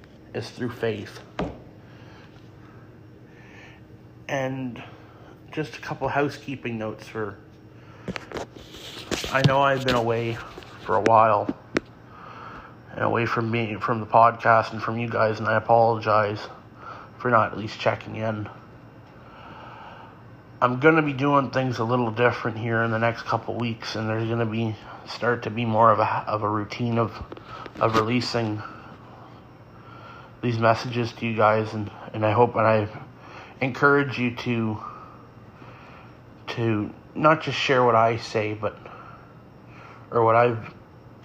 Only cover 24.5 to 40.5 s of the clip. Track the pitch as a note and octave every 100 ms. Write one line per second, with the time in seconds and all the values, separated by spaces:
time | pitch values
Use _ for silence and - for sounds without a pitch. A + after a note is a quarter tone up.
24.5 | A2 A2+ G#2+ - - - - A2+ A#2+ A#2+
25.5 | G#2+ A#2+ A2 A2+ G#2 G#2+ G2+ - G#2+ G#2+
26.5 | G#2+ G#2 - A#2+ A#2 A2 - - - -
27.5 | - - - A2+ A2 A2 B2 A#2 A#2+ A2
28.5 | G#2+ - - - - - - - - -
29.5 | - - - - - - - - - B2
30.5 | A2+ A2+ A2+ C3 A#2 A2+ - A#2+ A2 G#2+
31.5 | G#2+ A2 G#2+ G2+ - - - G#2+ G#2+ A#2+
32.5 | A#2 A2 A2 G#2 - - - - - -
33.5 | - C3 A2+ C#3+ C#3+ C#3 A#2+ B2 A#2+ -
34.5 | A#2 A2 G#2+ - - - - - - -
35.5 | - - - - - - - - - -
36.5 | - A2+ G#2+ G#2 - - - D3+ D#3 D3
37.5 | B2+ - C3 B2 A2+ A#2 A2+ - A2 G#2+
38.5 | G#2+ G#2 - - - - - - - -
39.5 | - - - - - - A#2 A2+ A2+ A#2+